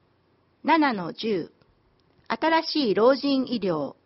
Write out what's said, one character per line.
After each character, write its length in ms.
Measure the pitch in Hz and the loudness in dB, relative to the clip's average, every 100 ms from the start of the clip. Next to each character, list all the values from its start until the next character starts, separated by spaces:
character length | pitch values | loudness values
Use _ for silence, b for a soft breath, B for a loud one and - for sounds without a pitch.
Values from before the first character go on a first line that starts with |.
| _ _ _ _ _ _ | _ _ _ _ _ _
七 300 | - 320 285 | 0 2 2
の 200 | 202 170 | -2 -6
十、 380 | - 226 185 - _ _ _ _ _ _ _ - | -6 -4 -4 -6 _ _ _ _ _ _ _ -8
新 360 | 226 311 330 | -2 0 0
し 260 | 320 302 240 | 0 -2 0
い 20 | |
老 220 | 190 233 | 4 4
人 320 | 277 285 269 247 | 4 0 -2 -2
医 120 | 233 | -4
療、 360 | 190 156 139 - | -2 -2 -6 -10